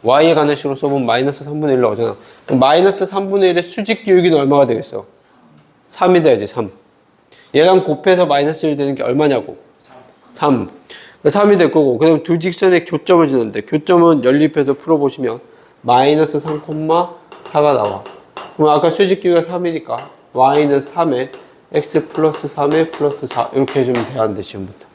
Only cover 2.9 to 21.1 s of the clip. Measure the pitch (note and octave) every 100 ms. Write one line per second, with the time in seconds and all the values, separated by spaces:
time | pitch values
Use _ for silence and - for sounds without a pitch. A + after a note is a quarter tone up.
2.9 | G3 F#3 G3 G3 G3 F#3 F3 F3 - G#3
3.9 | A3 G#3 F#3 F3 D#3+ C#3 C#3+ C3 A2+ -
4.9 | - - _ _ _ _ _ _ _ _
5.9 | - F3+ F3+ D#3+ A#2 G2+ - G#2 - _
6.9 | _ _ _ _ - - C3+ E3 F#3 F3+
7.9 | D3 - F#3 F3 C#3+ C#3+ D#3 D#3 C#3+ C#3
8.9 | C3+ - C3 D3+ C3 - - _ _ _
9.9 | - - _ _ - D3 B2+ G2+ - _
10.9 | - - _ D3+ G3+ G#3 G3+ D#3+ D#3 C#3+
11.9 | A#2+ D#3+ D#3+ D#3+ E3+ F3 E3+ F#3+ F3+ E3+
12.9 | D3+ - F3+ D#3 C3+ A2+ G2+ - D#3 D3+
13.9 | F3 E3+ D#3 A#2+ C#3+ D#3 D#3 C#3 C#3 -
14.9 | D#3+ C#3 C3 B2+ A#2 - - _ _ A#2+
15.9 | B2 C3+ D3+ D#3 D3+ D#3 D3+ - D3+ D#3
16.9 | E3 F3 - _ - - D#3 D3 C3+ G#2
17.9 | G2 - - - - - - D3+ D3 E3
18.9 | E3 G3 G3 F#3 E3+ E3 F3 F3 D#3+ -
19.9 | A#2+ - - _ B2+ C3 C#3+ D3 C#3+ C#3
20.9 | - E3